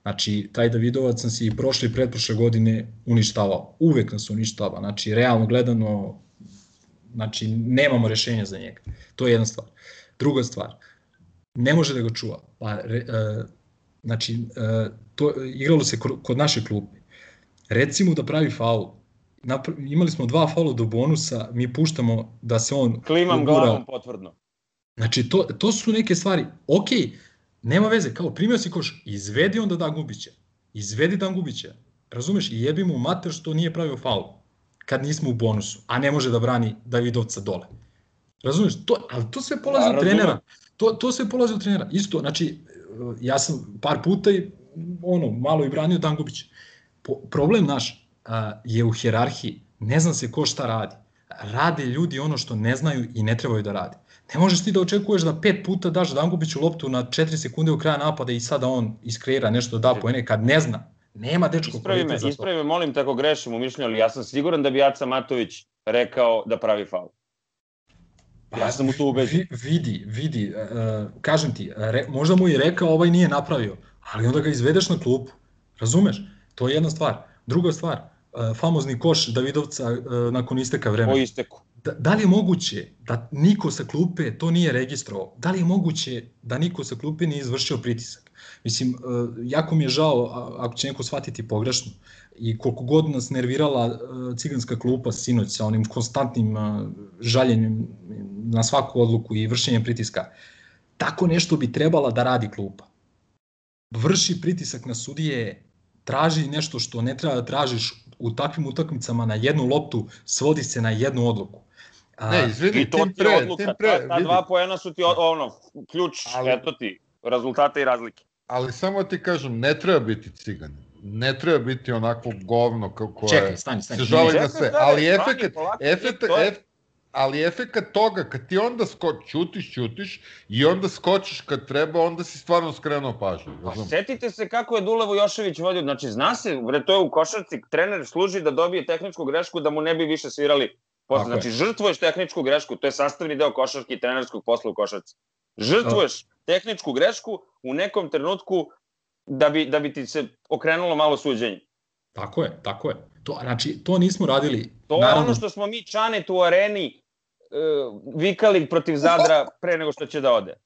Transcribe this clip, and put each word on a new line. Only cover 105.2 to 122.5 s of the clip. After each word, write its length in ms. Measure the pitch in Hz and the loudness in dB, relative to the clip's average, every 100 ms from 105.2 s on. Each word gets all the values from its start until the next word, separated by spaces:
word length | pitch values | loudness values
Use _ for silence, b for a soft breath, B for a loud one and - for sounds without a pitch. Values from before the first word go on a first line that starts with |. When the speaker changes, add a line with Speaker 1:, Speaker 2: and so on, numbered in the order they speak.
| 156 131 107 - _ _ _ _ | -4 -2 -6 -10 _ _ _ _
Speaker 1:
traži 440 | - 131 160 156 139 | -4 2 2 2 -2
nešto 320 | 151 156 123 | -4 -6 -8
što 220 | - 117 | -8 -4
ne 160 | 120 135 | -4 -2
treba 180 | 160 127 | -2 -2
da 100 | 113 | -2
tražiš 480 | 139 139 117 107 - - _ | -2 0 -2 -4 -10 -20 _
u 120 | 113 | -6
takvim 360 | 117 143 165 135 | -2 -4 -2 -4
utakmicama 580 | 151 156 131 - 117 117 | -4 -4 -6 -4 -2 -2
na 100 | 107 | 0
jednu 300 | 123 151 127 | 2 2 2
loptu, 400 | 147 147 117 107 B - | 2 0 -6 -6 B -4
svodi 380 | - 139 156 | 0 2 2
se 180 | 117 123 | 0 -2
na 80 | 113 | 0
jednu 360 | 110 135 123 120 | 2 0 2 0
odluku. 340 | 110 92 - _ b b b b - | 0 -6 -14 _ b b b b -10
A 140 | 110 | 0
Speaker 3:
Ne, 160 | 175 120 | 2 2
izvini, 320 | 113 180 208 | 2 2 2
Speaker 2:
I 80 | 131 | 2
to 80 | - | 2
Speaker 3:
tim 160 | 190 | 2
Speaker 2:
ti 80 | 185 | 2
je 40 | 196 | 4
Speaker 3:
pre, 100 | 185 | 6
Speaker 2:
odluka, 260 | 135 175 202 | 2 -2 -4
Speaker 3:
tim 80 | - | 0
pre, 80 | 214 | 2
Speaker 2:
ta, 160 | - 127 | 2 2
ta 80 | 170 | 0
Speaker 3:
vidi. 100 | 165 | 4
Speaker 2:
dva 200 | 180 175 | 2 4
poena 300 | 180 185 190 | 0 2 -2
su 160 | 180 | -6
ti 100 | 160 | 0
o-, 120 | 175 175 | 2 4
ono, 340 | 165 160 127 - - - 117 | 2 2 -4 -8 -20 -20 -10
ključ, 200 | 165 175 - - 127 | -4 -4 -4 -8 -2
Speaker 3:
Ali 160 | 131 | 0
Speaker 2:
eto 200 | 123 160 | 0 -2
ti, 280 | 131 113 90 _ _ | -8 -10 -10 _ _
rezultata 560 | 120 123 127 120 143 147 | -2 -2 -2 2 2 2
i 60 | 131 | 0
razlike. 380 | 123 117 _ _ _ - | 0 -4 _ _ _ -8
Speaker 3:
Ali 240 | 123 127 | -4 -4
samo 320 | 123 190 196 | -4 -4 -2
ti 200 | 190 180 | -4 -4
kažem, 360 | - 170 135 113 | -2 -4 -4 -2
ne 200 | 135 156 | 0 0
treba 200 | 180 165 | 2 2
biti 300 | 113 107 - | 2 -4 -8
cigan. 400 | - - 85 76 71 - _ | -14 -12 -12 -14 -18 -20 _
Ne 360 | 101 107 131 131 | -12 -2 -2 0
treba 200 | 156 151 | 2 2
biti 320 | 120 127 - | 2 -4 -2
onako 380 | 117 113 117 123 101 | -2 0 -2 -6 -10
govno 540 | 95 | 0